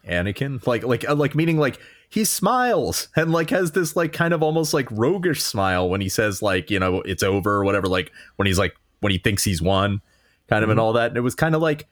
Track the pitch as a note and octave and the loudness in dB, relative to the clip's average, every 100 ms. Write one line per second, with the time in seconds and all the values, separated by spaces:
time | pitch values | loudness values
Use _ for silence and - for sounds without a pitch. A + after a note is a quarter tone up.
0 | F2 F2 F#2+ G2 C#3 C3 - A#2 B2+ A#2 | -6 -4 -2 -4 -6 -4 -2 -2 0 -2
1 | - D3 C#3+ C#3+ E3 D#3+ C#3+ - - - | 0 0 0 0 2 2 0 -2 -14 -20
2 | _ G#3+ G#3+ - F#3+ B3 B3 F#3+ G2 - | _ -2 0 0 0 2 2 0 0 -4
3 | - - E3 E3 D#3+ - F3+ F#3+ E3 F#3 | -2 -2 2 2 2 0 0 0 0 0
4 | E3 - E3+ E3 D#3 D#3+ D#3 D#3 C3 G#2+ | -2 0 0 2 0 0 0 -2 -2 0
5 | B2 G3 F3 D3 - G#2+ F#2+ F#2 F2+ G2 | 0 0 -2 -2 -4 0 0 2 0 0
6 | F#2+ - G#2+ F#2+ G#2 F#2 E2+ G2+ F#2 F#2 | -2 -2 -2 -2 -2 -2 0 0 0 0
7 | - F#2 G2 G2 G#2 G2+ G2 G2 F#2+ F#2 | -2 -2 0 0 2 0 2 0 0 -2
8 | F2 - - - G2 F#2 F#2+ - _ - | -4 -10 -10 -2 0 2 0 -4 _ -4
9 | G#2 F#2 A#2+ G2+ A2 E2+ E2+ F#2+ G2+ G2+ | -2 0 0 0 0 0 2 2 2 -2
10 | - _ _ _ - A2 G#2+ A2 A2 A2+ | -8 _ _ _ -2 0 2 2 2 2
11 | A#2 B2+ B2 - D#3+ D#3+ D#3+ D3+ - | 0 -2 -2 0 0 2 0 -2 -8